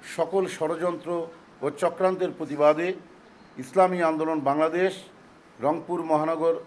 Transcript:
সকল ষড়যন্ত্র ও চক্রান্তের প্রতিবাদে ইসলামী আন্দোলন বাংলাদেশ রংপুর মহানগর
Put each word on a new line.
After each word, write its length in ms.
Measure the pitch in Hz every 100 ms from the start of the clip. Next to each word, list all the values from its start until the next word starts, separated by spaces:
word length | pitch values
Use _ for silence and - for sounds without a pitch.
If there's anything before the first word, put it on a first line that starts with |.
| - -
সকল 260 | 165 190 185
ষড়যন্ত্র 640 | - 156 165 175 165 156 175 165 - - -
ও 60 | 139 147
চক্রান্তের 540 | 175 - 185 185 180
প্রতিবাদে 560 | - 156 143 147 156 175 190 - - - - - -
ইসলামী 420 | 131 190 185 185
আন্দোলন 360 | 165 160 160 160
বাংলাদেশ 520 | 139 147 160 170 190 - - - - - - -
রংপুর 400 | 127 165 165 175 160
মহানগর 440 | 151 156 160 165 165